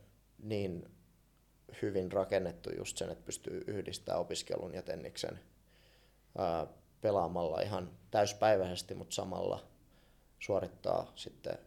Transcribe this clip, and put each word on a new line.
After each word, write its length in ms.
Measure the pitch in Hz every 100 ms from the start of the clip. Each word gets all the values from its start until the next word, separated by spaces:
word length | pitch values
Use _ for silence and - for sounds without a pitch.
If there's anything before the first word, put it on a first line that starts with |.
| - - _ -
niin 520 | 107 107 95 87 - - - _ _ _ _ _ - -
hyvin 300 | 110 98 92
rakennettu 580 | 95 95 98 90 85 - -
just 200 | - -
sen, 120 | 87
että 160 | 85 -
pystyy 380 | - - 92 -
yhdistämään 540 | 101 - 92 - 87
opiskelun 520 | 87 87 - 87 92
ja 80 | 85
tenniksen, 580 | - 85 - - 82 87 - - - - - - - _ _ -
öö, 340 | 92 82 73 - - _
pelaamalla 600 | 110 101 85 87 82 80
ihan 300 | 98 95 90 - -
täyspäiväisesti, 840 | 110 101 - 110 101 92 90 - 95
mut 160 | 87
samalla 520 | - 95 92 92 92 - - - - - - - -
suorittaa 720 | - 98 90 - - 50 - -
sitten 420 | - - - -